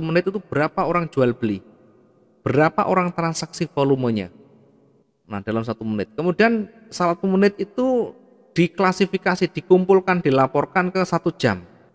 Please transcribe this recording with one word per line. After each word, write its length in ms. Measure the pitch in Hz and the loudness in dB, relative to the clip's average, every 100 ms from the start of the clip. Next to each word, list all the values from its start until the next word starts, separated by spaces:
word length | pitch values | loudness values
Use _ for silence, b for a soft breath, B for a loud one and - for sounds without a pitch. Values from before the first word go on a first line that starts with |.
| 160 | -2
menit 240 | 170 180 | 0 0
itu 80 | 196 | -4
berapa 480 | - 135 151 - 156 | -4 -2 -2 -2 -2
orang 240 | 170 165 | -2 -2
jual 240 | - 123 | 0 0
beli, 320 | 117 113 98 - - _ _ _ _ _ _ - | 0 -2 -4 -8 -20 _ _ _ _ _ _ -2
berapa 400 | - 156 - - | 2 2 2 0
orang 240 | 185 180 | 0 -2
transaksi 560 | 175 165 160 156 - 160 | -2 -6 -6 -10 -8 -6
volumenya. 560 | - 139 135 127 110 90 - - _ _ _ _ _ _ _ - | -2 0 2 0 -2 -6 -12 -20 _ _ _ _ _ _ _ -14
Nah, 160 | 101 | -10
dalam 240 | 101 110 113 | -6 -4 -4
satu 160 | 110 | -6
menit. 320 | 110 107 95 | -4 -4 -4
Kemudian 560 | - 170 170 226 233 202 - - | -4 -2 2 2 0 -4 -14 -14
satu 320 | - 175 170 190 | -4 -2 0 0
menit 320 | 190 202 202 | 2 2 2
itu 560 | 190 - 254 254 190 - _ _ _ | -6 -2 0 0 -2 -8 _ _ _
diklasifikasi, 960 | - 170 - 185 185 185 185 - 180 175 | 0 0 2 0 2 -2 -2 -2 -2 -2
dikumpulkan, 720 | - - 185 185 190 185 180 | -4 2 4 6 2 2 0
dilaporkan 720 | 156 131 131 147 147 190 180 | 2 2 2 0 -2 -2 -2
ke 80 | 190 180 | -2 -2
satu 280 | 170 175 | -2 -2
jam. 320 | - 127 92 87 - _ | -2 -2 -2 -8 -20 _